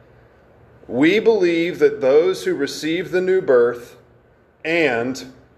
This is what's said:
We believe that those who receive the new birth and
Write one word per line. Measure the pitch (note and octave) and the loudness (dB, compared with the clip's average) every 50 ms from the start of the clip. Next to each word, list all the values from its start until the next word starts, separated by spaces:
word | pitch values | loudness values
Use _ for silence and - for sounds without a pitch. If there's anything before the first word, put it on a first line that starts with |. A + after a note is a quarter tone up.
| _ _ _ _ _ _ _ _ _ _ _ _ _ _ _ _ - - | _ _ _ _ _ _ _ _ _ _ _ _ _ _ _ _ -18 -10
We | G#2+ A#2+ C#3+ D#3+ F#3 G#3+ | -4 0 0 2 2 2
believe | A3 A3 A3+ G#3+ F#3 F3 E3+ E3 E3 E3+ D#3+ C#3 | 2 2 2 2 2 0 0 0 -2 -4 -2 2
that | D3 C#3+ C#3+ - | 2 2 2 2
those | C#3 B2+ C3+ D3+ E3 F#3 F#3 F3+ - | 0 2 4 4 4 2 0 -4 -4
who | F#3+ F3+ | -4 -4
receive | C#3+ C#3 C3 - - - D#3 D#3+ F3 F#3 D3+ | -2 -4 -4 -6 -6 -6 -6 -4 -4 -4 -4
the | D3+ F#3 | -4 -2
new | F#3 F3+ F#3 F#3+ | -2 0 0 0
birth | F3 C3 C3+ B2 A#2+ A#2+ A#2+ - - - - - - _ _ _ _ _ _ _ _ _ _ _ - | 2 4 4 4 4 4 0 -2 -10 -18 -20 -20 -20 _ _ _ _ _ _ _ _ _ _ _ -6
and | D#3 E3 E3+ D#3+ C#3+ B2 A2+ A#2 B2+ C3+ C3 - - - - - _ _ | -4 0 2 2 2 0 0 -2 -4 -6 -8 -12 -16 -20 -20 -20 _ _